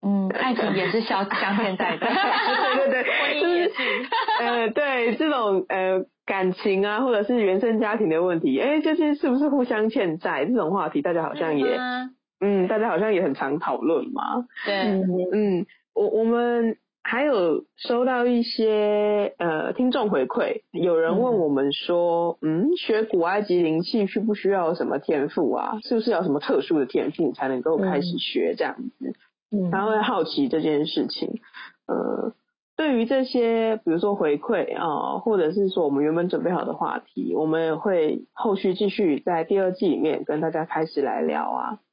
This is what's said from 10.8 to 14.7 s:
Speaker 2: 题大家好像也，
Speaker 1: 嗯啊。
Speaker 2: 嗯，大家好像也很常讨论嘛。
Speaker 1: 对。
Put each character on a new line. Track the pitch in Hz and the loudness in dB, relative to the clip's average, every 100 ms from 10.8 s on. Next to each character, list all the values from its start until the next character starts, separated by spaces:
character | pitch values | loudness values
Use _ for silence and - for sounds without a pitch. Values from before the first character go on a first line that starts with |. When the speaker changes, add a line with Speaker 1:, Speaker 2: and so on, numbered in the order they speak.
| 160 | 0
Speaker 2:
题 | - | 0
大 | 147 | 0
家 | 170 | 0
好 | 160 | -2
像 | - 165 147 | -2 -2 0
也， | 135 - | 0 0
Speaker 1:
嗯 | |
啊。 | - 247 254 - _ _ | -2 -6 -8 -14 _ _
Speaker 2:
嗯， | 196 202 185 | 0 2 2
大 | 220 | 2
家 | 226 | 2
好 | 196 | 0
像 | 214 | 2
也 | 202 | 2
很 | 175 | 2
常 | 135 135 147 | 0 -2 -2
讨 | 165 127 | -2 -2
论 | 147 165 - | 2 0 0
嘛。 | - - - 247 - | -6 -2 -4 -4 -8
Speaker 1:
对。 | - | -4